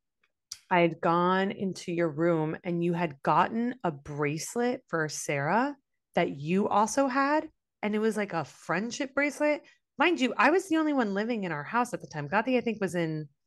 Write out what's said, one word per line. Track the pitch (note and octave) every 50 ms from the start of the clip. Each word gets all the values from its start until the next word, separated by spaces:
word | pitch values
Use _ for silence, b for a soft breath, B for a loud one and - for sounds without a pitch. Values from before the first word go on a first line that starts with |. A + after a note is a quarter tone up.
| _ _ _ _ _ _ _ _ _ _ - - _ -
I | F#3+ F3
had | E3+ E3 D#3 -
gone | - E3+ E3+ F3 F3 F3+ F#3 F#3+ F#3+ G3
into | - - G3+ F#3 F3 - - F#3
your | E3+ E3+ E3+ D#3+
room | C#3 D3+ E3 F3 E3+ D#3+ D#3 D#3 E3+ - -
and | F3+ F3 E3+ E3+
you | F3 E3+
had | E3 F3 D#3 C#3 - -
gotten | F3+ D3+ E3 F#3 - A3 A3+ A#3+ B3 B3+ - -
a | F3
bracelet | D3 C#3 - D3 D3 C#3+ D3+ C#3+ D3+ D#3+ - - - A#3 A#3+ B3 B3+ B3+ - _
for | E3+ E3 D#3 D3
Sarah | - - - - D3 C#3 C#3+ D#3 F#3+ A3+ C4 C#4+ C#4+ - _ _ _ _ _ _ -
that | F#3 F3 F3+ E3+ C#3
you | C#3+ D#3 F#3 G3 G#3+
also | - - G3+ G#3+ G#3 - C#4 C#4
had. | C4 B3 C#4 C#4 C#4 D4+ D#4 D#4 D#4 - _ _ _ _ _
And | - G#3 G#3+
it | G#3+
was, | A3 A3+ G3
like, | G#3+ G3+ G3 -
a | E3 C#3+
friendship | - - - - - D#3+ F3+ A3 A#3+ A3 - D4 C4 -
bracelet. | C#4 C#4+ D4 C#4 - D4 D4+ D4 C#4 b b b b _ _ _
Mind | - C#4+ F4+ E4+ A#3
you, | B3+ A#3 -
I | - G#3+ C#4
was | E4+ F#4+ F#4+ -
the | D#4
only | D#4+ D#4 D4+ C#4+
one | C4+ A#3 G3+ F#3+
living | G3+ A3 A#3 B3 G#3+ F#3+
in | F3
our | D#3 D3 C#3+
house | - G#3+ A#3+ B3 A#3+ -
at | -
the | -
time. | - - D3+ C#3+ C#3+
Gothi, | F#3 G#3+ A3+ C4 B3+
I | A#3+
think, | A#3 A#3+ G#3+ -
was | G3 E3+ E3
in | F3 E3 D#3+ D#3 D#3 D#3 - _ _ _